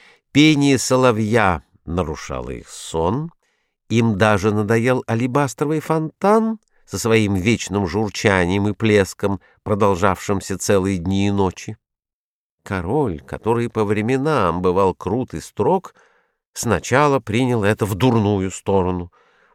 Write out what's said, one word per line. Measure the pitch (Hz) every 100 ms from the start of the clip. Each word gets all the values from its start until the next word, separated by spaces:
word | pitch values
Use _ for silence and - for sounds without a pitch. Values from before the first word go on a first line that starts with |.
| - _ _
пение | 135 156 147 143 127
соловья | - 131 127 110 107 117 98 82 - _ -
нарушало | 87 78 73 - 65 62
их | 62 -
сон, | - - 80 85 127 165 - _ _ _ _ -
им | 113 117 98
даже | 110 104 107
надоел | 104 104 113 120 127 -
алебастровый | 113 127 135 143 - 147 156
фонтан — | - 160 156 - 196 220 220 220 _ _ -
со | 98
своим | 113 113 104 98
вечным | 95 107 - 98 92
журчанием | 98 107 - 107 95 87 98 104
и |
плеском, | 101 113 104 95 - 101 98 _ _
продолжавшимся | - 101 104 90 95 90 - 98 - 95
целые | - 101 95 95
дни | 85 98 101
и |
ночи. | 101 95 - - 110 _ _ _ _ _ _ _ _
Король, | - 98 85 143 127 73
который | - 69 107 117 120
по | 110 104
временам | 104 110 135 147 143 90 87
бывал | 90 90 95
крут | 87 92 117 123
и | 78
строг, | - - 110 185 - _ _ _ _ _ _
сначала | - 117 87 - 127 147 135
принял | - 107 131 120
это | 101 110 104
в | 98
дурную | 131 117 101 101 95
сторону, | - - 98 90 90 87 _ _ _ _